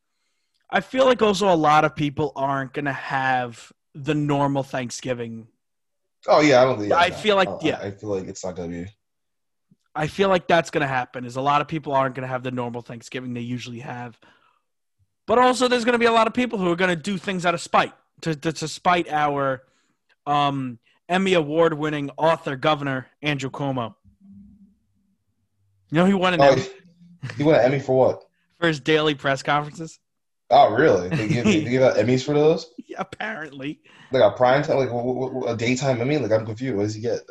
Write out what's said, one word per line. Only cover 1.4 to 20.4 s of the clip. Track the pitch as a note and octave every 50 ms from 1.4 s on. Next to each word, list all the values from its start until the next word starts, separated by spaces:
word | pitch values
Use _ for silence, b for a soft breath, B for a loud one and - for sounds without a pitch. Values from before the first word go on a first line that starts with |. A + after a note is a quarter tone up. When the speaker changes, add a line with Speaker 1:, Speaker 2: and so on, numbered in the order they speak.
| G#3 G3
Speaker 1:
a | F3
lot | D#3+ D3+ D3+ D3+ D#3 D#3
of | D3+ -
people | D#3+ D3 C#3+ C3+ D3+ D#3 C#3+ -
aren't | C3+ C3+ C#3 C#3 C3+ C3 B2 -
gonna | D3+ C#3+ C#3 C3
have | - - - C#3 C3+ C3 C3 C3 B2+ B2 A#2+ A#2 - - - _ _ _ _ -
the | D#3 C3+ D#3 D3+
normal | D3+ D3 C#3+ C#3+ C#3+ C#3+ C#3 C#3 C#3 C3+
Thanksgiving. | - - C3 B2 A2+ - - - C3 B2+ A#2+ A#2 A#2 A2+ A2+ A2+ - _ _ _ _ _ _ _ _ _ _ _ _ _ _ -
Speaker 2:
Oh | - - D#3+
yeah, | D3+ D3 C3 B2
I | C3
don't | C3 A#2+ G#2
think. | G#2 G2+ -
Speaker 1:
I | E3 F3
Speaker 2:
Yeah, | F3+ -
Speaker 1:
feel | - - G#3 G3+
like, | G3 F#3 G3
Speaker 2:
I, | F#3 -
Speaker 1:
yeah. | D#3+ D3 C3 -
Speaker 2:
I | G2 G2+
feel | G2 - G#2+ G#2+
like | G2+ F#2+ F2+
it's | F#2+ G2 - -
not | F#2 E2+
gonna | F#2 F2 E2+
be. | E2+ E2+ F2+ G#2 - _ _ _ _ _ _ _ _ _ _ _ _ _ _ _ _ _ _ _ -
Speaker 1:
I | D3 D3+
feel | C#3+ - - G3 G3
like | F#3+ F3 -
that's | - F3 E3 E3 -
gonna | - D#3+ C#3+
happen, | C3+ C3+ B2+ B2 - - B2+ B2+
is | A#2+ A#2+
a | C3
lot | C3+ C#3+ C#3+ D3
of | D3
people | - E3 D#3 C3 D3+ C#3
aren't | C3+ C3+ C3 B2
gonna | C#3 B2+
have | B2+ C3 B2 B2
the | B2+
normal | B2 B2 A#2+ A#2+ A#2 A#2+
Thanksgiving | - - B2 A#2 - - - C3 B2+ B2+ A#2+
they | A#2+
usually | A#2 A#2+ B2 A#2+ A2 B2 A#2+ A2+
have. | C3+ - B2 B2 B2 A#2+ A2 _ b b b b b b b b b _ _ _ _ _ _ _ _ _ _ _ _
But | - A3 B3
also, | B3+ B3+ B3+ A#3+ B3+
there's | B3 B3 B3 A3
gonna | B3 A#3+ A#3
be | A#3
a | A#3 A3+
lot | A3+ A3
of | A3+ -
people | B3 B3 A#3 A#3+
who | G3+ F#3 F3
are | E3+
gonna | E3+ F#3+ F3+ F3
do | D#3+ C3+ G3+ G3+
things | F3 - G3+ F#3+ F3+ E3
out | F3 E3+
of | E3
spite, | - - - G3+ D3+ G#2+ - _ _ _ _ _
to, | - E3 D#3
to, | C#3+ - E3 D3+
to | - D#3+ D3+
spite | - - - F3+ F3 F3 E3 -
our, | D3+ D3+ D3+ D3 C#3+ C#3 C#3 C3+ C3 B2+ - _ _ _ _ _ _ _ _ _ _ _ _
um, | C#3+ D3 D3